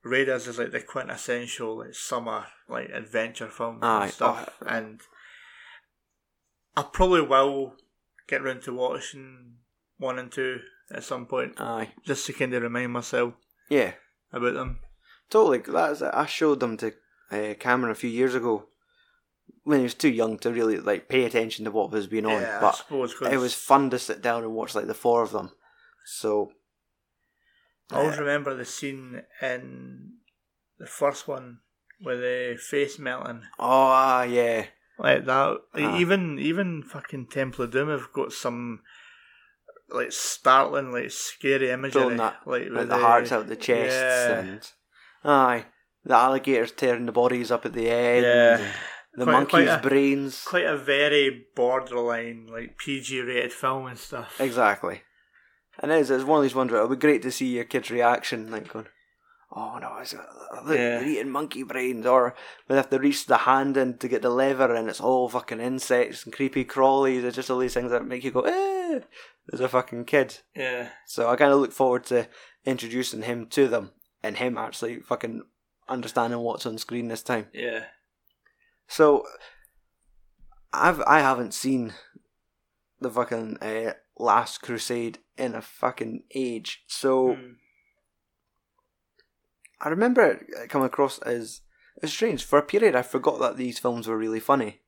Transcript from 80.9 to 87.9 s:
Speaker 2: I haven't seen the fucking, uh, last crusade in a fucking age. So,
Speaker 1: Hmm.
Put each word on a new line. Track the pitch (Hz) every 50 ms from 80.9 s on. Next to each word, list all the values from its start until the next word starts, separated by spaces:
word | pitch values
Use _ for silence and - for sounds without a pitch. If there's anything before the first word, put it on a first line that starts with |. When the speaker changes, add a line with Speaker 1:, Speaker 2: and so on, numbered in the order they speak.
| 175 -
Speaker 2:
I | - - 147 156
haven't | 139 135 131 120 120 98 -
seen | - - 135 135 127 120 110 101 - - _ _ - _ _ _ _ _ _ _ _ _ _ _ _ _ _ _ _
the | 135 127
fucking, | 110 123 120 - 120 113 113 110 - -
uh, | - 110 107 110 113 113 - _ _ _ _ -
last | 117 117 101 117 117 - - -
crusade | - - 120 110 - - 123 120 117 113 110 - _ _ _
in | - 131 123 113
a | 117
fucking | 110 - - - - 123 - - 117 113 113 - _ _ -
age. | 135 131 123 117 110 - - - _ _
So, | _ - - - 135 135 131 127 127 123
Speaker 1:
Hmm. | 131 127 123 120 _ _ _ _ _ _ _